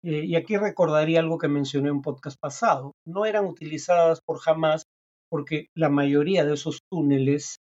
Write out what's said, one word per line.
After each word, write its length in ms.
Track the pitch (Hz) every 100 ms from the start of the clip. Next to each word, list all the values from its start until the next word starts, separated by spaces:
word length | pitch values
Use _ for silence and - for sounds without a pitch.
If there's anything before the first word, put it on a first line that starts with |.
Eh, 200 | 170 151 160
y 80 |
aquí 240 | 165 160 208
recordaría 600 | 202 202 165 151 156 165
algo 180 | 160 160
que 100 | 160
mencioné 400 | 143 139 143 143
en 80 | 143
un 60 |
podcast 340 | 139 139 147 135
pasado. 540 | 147 - 226 143 139 - -
No 180 | 175
eran 220 | 214 214 196
utilizadas 760 | 170 151 151 - 175 165 165 -
por 140 | 156
Hamas 400 | - 160 160 156 - _ _ _ _
porque 380 | 156 143 151 -
la 140 | - 156
mayoría 560 | 143 143 143 151 190
de 80 | 147
esos 280 | 147 160 - _
túneles 680 | 175 147 139 135 143 - -